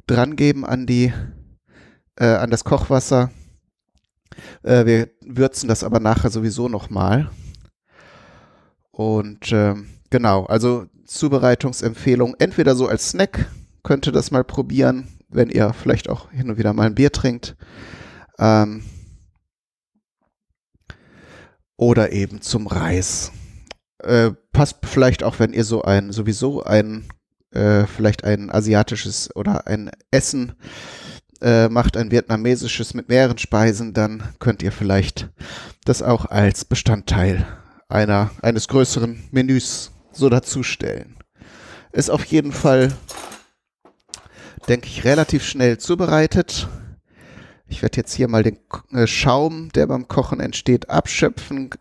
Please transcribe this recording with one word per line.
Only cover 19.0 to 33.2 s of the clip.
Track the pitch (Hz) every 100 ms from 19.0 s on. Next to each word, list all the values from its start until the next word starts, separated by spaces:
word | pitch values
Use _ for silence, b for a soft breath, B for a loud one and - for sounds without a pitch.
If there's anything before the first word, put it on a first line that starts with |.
| B B _ _ _ _ _ _ _ _ _ _ _ _ _ _ _ _ _ B B B B B B B _ -
oder | 120 117 107
eben | 101 98 104
zum | - 113 104
Reis. | 92 80 90 90 - - B B B B - _ _
Äh, | - 120 113 95 _
passt | - 143 -
vielleicht | - 131 127 -
auch, | - -
wenn | 110
ihr | 107
so | 110 113
ein, | - 98 101
sowieso | 104 107 104 131 143
ein, | - 107 107 107 - - _ _ _
äh, | - 104 104 104
vielleicht | - 107 -
ein | 104 101 101
asiatisches | 107 107 104 107 - - - - -
oder | 104 - -
ein | 107 101 - _
Essen, | 135 - 139 120 - B B B B B B _ _
äh, | 120 113 113
macht, | 117 120 -
ein | 110
vietnamesisches | 117 - 110 117 123 120 - 113
mit | 123 -
mehreren | 127